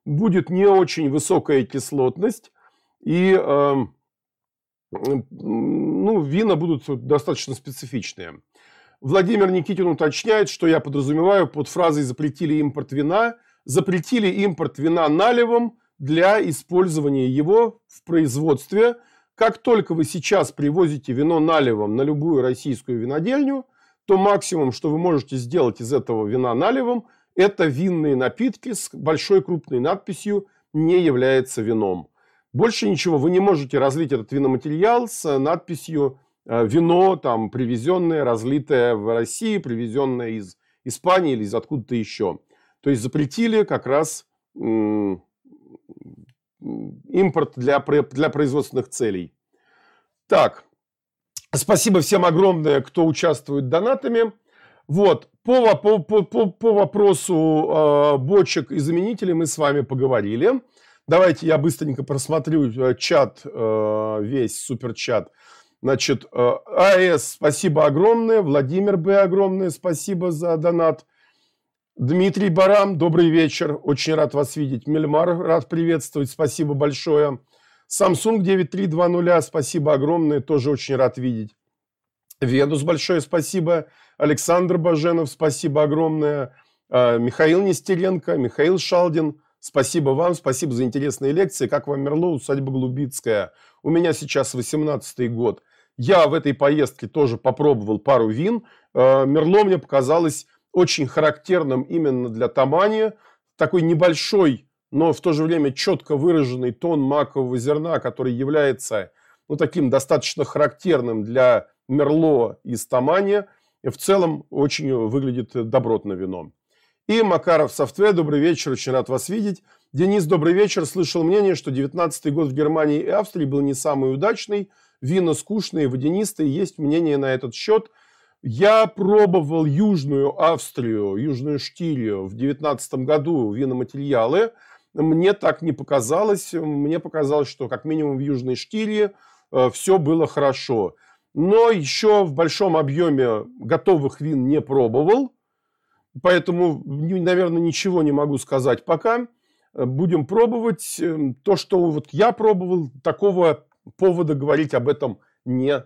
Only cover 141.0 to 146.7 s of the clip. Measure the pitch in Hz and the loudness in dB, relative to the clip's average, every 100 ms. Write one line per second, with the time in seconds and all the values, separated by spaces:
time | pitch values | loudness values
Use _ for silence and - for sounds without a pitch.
141 | _ _ _ - 175 220 233 208 139 - | _ _ _ -2 2 4 4 2 -2 0
142 | 214 208 185 139 165 - 196 160 139 147 | 2 4 2 0 -2 0 0 2 0 0
143 | 170 135 123 107 - - 113 160 202 170 | 0 2 2 0 -6 -12 -4 0 2 2
144 | 135 - 147 139 127 147 - 135 117 123 | 0 -4 -4 -2 0 0 0 0 2 2
145 | 156 240 262 - _ _ _ _ _ _ | 4 2 0 -8 _ _ _ _ _ _
146 | _ 131 180 180 - 175 175 | _ -2 2 2 2 0 0